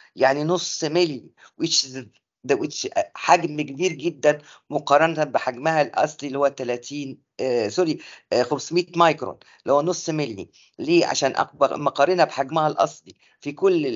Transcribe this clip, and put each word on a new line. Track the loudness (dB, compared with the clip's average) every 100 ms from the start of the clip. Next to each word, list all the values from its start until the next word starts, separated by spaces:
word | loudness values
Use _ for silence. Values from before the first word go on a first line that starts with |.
| _ 2
يعني | 2 2
نص | 0 -2 -4 -6
ملي، | -2 0 0 -2 -12 _ -20 -6
which | -2 -2
is | -2 -6 -14 _ _ _ -2
the، | 0
which | -2 -6 -6 -2 -4
حجم | -2 4 4 2 -6
كبير | -6 -2 -4
جدا | -2 -6 0 2 2 -2 -20 -8
مقارنة | -6 2 4 4 0
بحجمها | -2 -2 -2 -4 0 2
الأصلي | 0 0 -2 -2 -8
اللي | 0
هو | 0
تلاتين، | 0 -4 -6 -6 -10 -10 -12 _ -6
آه، | 0 0 0
سوري، | 0 0 0 -8 -18 -2
آه، | 0
خمسمية | 0 -2 -2 -2 0 2
مايكرون | 2 2 -4 -12 _ _
اللي | 0
هو | 2
نص | 2 -2 -4
ملي. | -4 -4 -6 -14 _ _ -8
ليه؟ | 2 2 2
عشان | 0 0 0
أكبر | -4 0 0 0
مقارنة | -2 2 2 4
بحجمها | 2 0 -2 0 0
الأصلي | 2 0 -2 -20 -20 _ _
في | -10
كل | 0 2 2 0